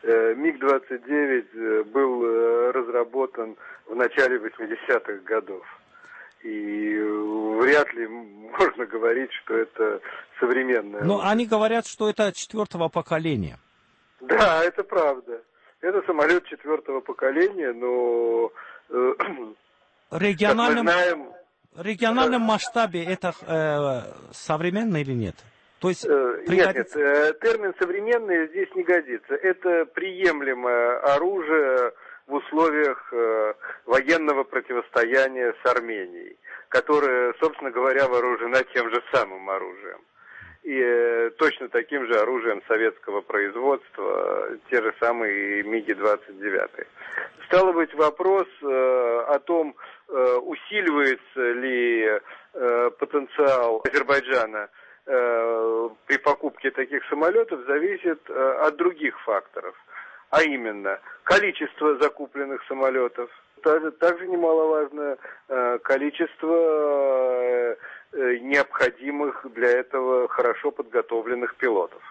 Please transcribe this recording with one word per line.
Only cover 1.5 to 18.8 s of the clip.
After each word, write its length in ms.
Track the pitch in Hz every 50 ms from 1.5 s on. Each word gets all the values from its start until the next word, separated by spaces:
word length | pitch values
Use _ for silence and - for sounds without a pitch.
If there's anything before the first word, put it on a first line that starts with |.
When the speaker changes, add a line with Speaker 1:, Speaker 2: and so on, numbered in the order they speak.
| -
Speaker 1:
э, 300 | 113 113 110 107 107 107 107 110
был, 300 | 135 135 131 127 120 120
э, 460 | 117 113 113 117 117 117 120 120 123
разработан 840 | 127 131 120 117 120 123 120 117 120 135 131 127 - 120 113 110 107 _ - - - - _ -
в 60 | 110
начале 440 | 120 123 117 - 143 135 127 127 120
восьмидесятых 840 | 107 107 - - 117 107 113 - - - 127 113 - - 104 98
годов. 400 | 90 - 110 110 104 - 98 90 - - - - _ _ _ - - - - - - - _ _
И, 540 | - 113 110 107 104 104 104 107 107 107 107 107
э, 640 | 107 107 107 107 107 107 107 110 110 107 110 110
вряд 320 | 123 139 143 151 143 - -
ли 140 | 117 117 110
можно 760 | 113 120 117 107 101 104 107 - 113 113 190 147 - - 123
говорить, 440 | 101 117 113 113 117 117 131 131 127 - - -
что 100 | - 113
это 460 | 113 113 - _ - 110 107 104 98 - - - - - _ - -
современное 600 | 139 123 127 131 131 127 123 113 101 101 104 104
Speaker 2:
Но 120 | 147 165 202
Speaker 1:
оружие. 160 | 190 165 190
Speaker 2:
они 160 | 214 226 240
говорят, 400 | 214 220 214 214 220 226 233 220
что 240 | - - - 220 214
это 220 | 208 - 214 202
четвёртого 560 | 170 - - - - 220 208 - - 170 165 160
поколения. 720 | - 170 160 - 165 160 160 165 147 113 92 73 62 - _ _ _ _ _ _ _ _ _ _ _ _
Speaker 1:
Да, 420 | - - - - 220 190 160 160
это 220 | 170 175 - - 190
правда. 560 | - - 190 160 143 139 127 - 120 117 117 - _ _ _ _ _ _ _
Это 220 | - 175 196 196 185
самолёт 380 | - 175 151 147 156 175 175 175
четвёртого 560 | - 226 - - 147 156 151 - - 135 131
поколения, 720 | - - 131 - 143 131 135 151 359 - 202 185 151 127
но, 800 | 120 117 123 123 123 123 123 120 117 120 120 117 117 117 117 110 - - - - - -